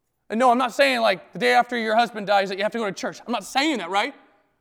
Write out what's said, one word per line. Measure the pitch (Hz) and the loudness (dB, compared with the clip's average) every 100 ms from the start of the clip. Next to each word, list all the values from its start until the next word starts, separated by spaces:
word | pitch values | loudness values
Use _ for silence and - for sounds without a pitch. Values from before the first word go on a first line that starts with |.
| _ _ _ | _ _ _
And | 220 | 0
no, | 254 | 2
I'm | 240 | 2
not | 254 | 0
saying, | - 277 247 | 2 2 4
like, | 220 190 - | 0 0 -6
the | - | -2
day | 247 | 2
after | 247 240 240 | 2 2 -2
your | 220 220 | 0 2
husband | 233 214 196 | 0 -4 0
dies | 202 190 | 2 2
that | 196 | -2
you | |
have | 202 | -2
to | 233 | -2
go | 208 | -4
to | |
church. | - 220 - - | -4 -8 -8 -8
I'm | |
not | 233 | -6
saying | 185 254 311 247 | -4 -2 0 -2
that, | 170 | -2
right? | 196 262 - _ _ _ _ | -2 -2 -8 _ _ _ _